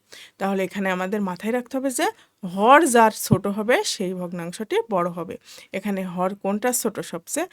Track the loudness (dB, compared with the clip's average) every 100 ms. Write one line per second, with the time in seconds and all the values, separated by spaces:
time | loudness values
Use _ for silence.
0 | _ -20 -20 -6 -2 0 -2 -2 -2 -2
1 | -2 -2 -2 -4 -2 -2 -2 -4 -2 0
2 | -2 -4 _ _ -8 2 8 8 8 6
3 | 6 4 2 2 2 -2 2 2 0 -4
4 | -4 -6 -6 -8 -8 -8 -4 -4 0 0
5 | 0 -4 -8 -12 -16 -20 -12 -8 -4 -4
6 | -4 -2 -4 -2 -4 -2 0 -2 -2 -4
7 | -8 -10 -8 -6 -6